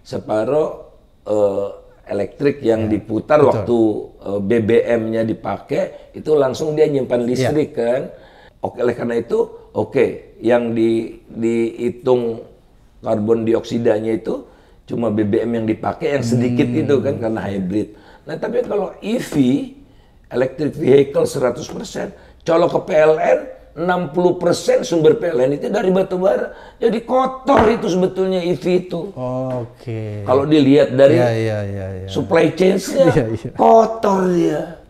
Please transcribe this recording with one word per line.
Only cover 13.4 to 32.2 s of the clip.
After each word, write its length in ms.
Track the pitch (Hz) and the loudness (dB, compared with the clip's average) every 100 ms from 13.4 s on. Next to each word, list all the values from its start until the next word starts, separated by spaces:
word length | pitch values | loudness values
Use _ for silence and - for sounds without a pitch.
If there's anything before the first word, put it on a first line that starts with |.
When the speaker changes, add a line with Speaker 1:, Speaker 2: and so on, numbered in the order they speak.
Speaker 1:
dioksidanya 800 | 110 110 - 120 117 110 113 110 | 2 0 0 -2 0 0 0 -4
itu 240 | - 269 - - _ _ - | -4 -8 -10 -20 _ _ -10
cuma 240 | 117 117 | -4 -2
B 160 | 104 104 | 0 0
B 160 | 110 | 0
M 80 | 113 | 0
yang 160 | 117 110 | -2 -2
dipakai, 480 | 110 - 101 160 | -2 -4 -4 -2
yang 80 | 143 | -2
sedikit 480 | 120 120 120 123 139 | 0 0 0 0 0
Speaker 2:
Hmm. 80 | 120 | 0
Speaker 1:
itu 160 | 131 139 | 0 0
kan, 140 | 131 139 | 0 -4
karena 240 | 113 110 | -4 -4
hybrid. 460 | 98 98 92 104 101 - - - | -4 -4 -2 -2 -4 -10 -20 -20
Nah, 160 | - 151 | -12 -8
tapi 240 | 226 240 | -4 -4
kalau 320 | 240 208 185 - | -2 -2 -4 -8
E 160 | - 233 | -4 -4
V, 160 | - 151 127 135 269 - - - _ _ _ | -4 0 2 2 -4 -14 -20 -20 _ _ _
electric 480 | 117 127 - 147 127 | -4 -4 -2 -6 -2
vehicle 480 | 156 143 139 170 160 | 0 2 2 0 -2
seratus 400 | 143 127 - 131 | -2 -4 -4 -10
persen, 480 | - 233 - - - - - - | -12 -12 -10 -12 -14 -20 -14 -2
colok 240 | 165 175 | 2 2
ke 100 | 180 - | 0 0
P 40 | |
L 260 | 165 156 156 | 2 4 4
N, 200 | 175 175 - - - | 2 0 -2 -16 -20
enam 380 | - 175 180 170 | -8 -2 -2 -2
puluh 240 | 160 180 | 0 0
persen 480 | - 175 - - 254 | 0 0 -2 0 0
sumber 320 | - 170 156 143 | 0 2 4 4
P 100 | - | 0
L 160 | 117 | 0
N 160 | 131 147 | 0 0
itu 80 | 240 | -2
dari 240 | 202 185 | -2 2
batu 240 | 185 185 185 | 2 0 0
bara. 380 | 185 - - - - - | 0 0 -4 -10 -20 -4
Jadi 260 | 233 220 | -2 -2
kotor 640 | - 254 262 - 247 277 226 | 0 0 0 -4 2 4 4
itu 200 | 233 208 | 2 0
sebetulnya 500 | 180 185 185 190 190 | 0 0 0 -2 0
E 160 | 175 | -2
V 100 | 170 - 180 | -2 0 0
itu. 320 | 180 175 135 - 127 127 131 127 | 0 -8 -10 -8 -8 -6 -6 -6
Speaker 2:
Oke. 680 | 117 - - 110 110 104 | -8 -14 -10 -8 -8 -8
Speaker 1:
Kalau 220 | 101 131 | 0 2
dilihat 500 | 139 151 135 143 139 | 4 4 6 6 4
dari 240 | 127 139 - | 6 6 6
Speaker 2:
Ya, 120 | 123 | 4
ya, 260 | 113 113 107 | 2 -2 -2
ya, 220 | 101 98 95 95 | -4 -6 -8 -8
ya. 100 | 95 | -6
Speaker 1:
supply 460 | 95 | -6